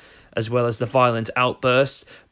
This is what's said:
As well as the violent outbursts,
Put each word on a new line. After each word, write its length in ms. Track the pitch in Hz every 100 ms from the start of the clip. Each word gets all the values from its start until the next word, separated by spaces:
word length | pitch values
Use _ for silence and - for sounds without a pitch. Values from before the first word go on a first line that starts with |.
| - - _
As 160 | - 110
well 160 | 123 120
as 100 | 113
the 80 |
violent 460 | 113 131 123 113 113 -
outbursts, 680 | 127 - 127 127 135 - - - _